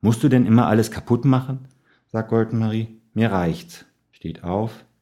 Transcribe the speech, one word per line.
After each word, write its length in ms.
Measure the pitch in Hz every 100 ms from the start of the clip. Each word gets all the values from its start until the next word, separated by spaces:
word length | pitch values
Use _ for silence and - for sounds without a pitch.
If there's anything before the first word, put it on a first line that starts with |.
"Musst 220 | 101 113
du 60 | 147
denn 160 | 127 107
immer 220 | 113 101
alles 240 | 110 110
kaputt 340 | - - 120 135
machen?", 420 | 131 131 131 - _ _ _ _
sagt 220 | 110 110
Goldmarie. 720 | 113 110 117 110 110 113 - _
"Mir 180 | 107 113
reicht's", 540 | 98 85 82 - - - _ _
steht 320 | _ 80 80
auf 420 | 87 95 110 - _ _